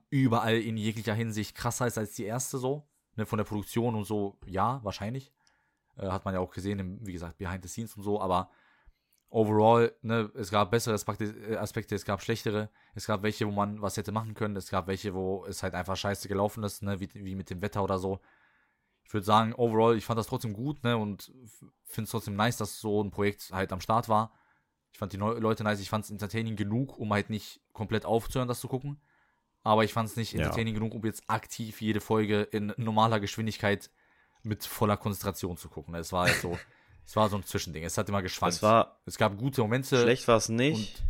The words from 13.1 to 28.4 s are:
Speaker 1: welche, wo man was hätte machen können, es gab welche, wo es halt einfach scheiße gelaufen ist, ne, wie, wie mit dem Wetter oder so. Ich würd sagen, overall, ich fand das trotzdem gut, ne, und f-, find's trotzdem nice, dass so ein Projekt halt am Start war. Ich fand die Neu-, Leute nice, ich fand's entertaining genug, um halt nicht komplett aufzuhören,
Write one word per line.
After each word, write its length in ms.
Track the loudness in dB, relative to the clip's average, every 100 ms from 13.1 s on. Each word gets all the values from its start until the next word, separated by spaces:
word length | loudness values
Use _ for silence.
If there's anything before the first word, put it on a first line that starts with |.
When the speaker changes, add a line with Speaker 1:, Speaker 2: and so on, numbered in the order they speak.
| 0
Speaker 1:
welche, 240 | 0 0 0
wo 60 |
man 300 | 2 0 0
was 160 | -4 -4
hätte 140 | -2
machen 220 | -4 -4
können, 220 | -4 -4 -4
es 140 | -2
gab 180 | -2 0
welche, 260 | -2 -2
wo 320 | -2 0 -2 -4
es 160 | -6
halt 140 | -4 -4
einfach 200 | -4 -2
scheiße 300 | -2 -2 -2
gelaufen 360 | 0 0 0
ist, 180 | -6 -4
ne, 180 | -4 -4
wie, 100 | -6
wie 220 | -10 -8 -8
mit 140 | -8
dem 120 | -4
Wetter 220 | -4 -2
oder 160 | 0 0
so. 220 | 0 -4 _ _ _ _ _ _ _ _
Ich 100 | _
würd 120 | -4 4
sagen, 280 | 6 4
overall, 440 | 2 2 6 6 6
ich 80 | 2
fand 120 | -2
das 100 | 0
trotzdem 260 | -2 -4
gut, 300 | -4 -4 -2
ne, 120 | 0 0
und 340 | 0 -6 -12 -20
f-, 220 | -20 -20 -20 _ -14
find's 260 | -8 -4
trotzdem 240 | -4 -4 2
nice, 220 | 2 2
dass 220 | -4 -6
so 240 | 0 0
ein 80 | 0
Projekt 380 | 0 0 0 -6
halt 200 | -4 -2
am 80 | -2
Start 260 | 2 2 4
war. 240 | 2 2 _ _ _ _ _ _
Ich 40 | -10
fand 120 | -8
die 40 | -2
Neu-, 200 | -2 2
Leute 240 | 2 2
nice, 160 | 0 0
ich 80 | 0
fand's 200 | -4 -4
entertaining 460 | -8 -6 -4 -4 -2
genug, 420 | 0 0 -2 -4
um 140 | 0
halt 180 | 0 0
nicht 300 | -4 -6 -18 _
komplett 320 | -8 -2 -2 2
aufzuhören, 420 | 0 0 -4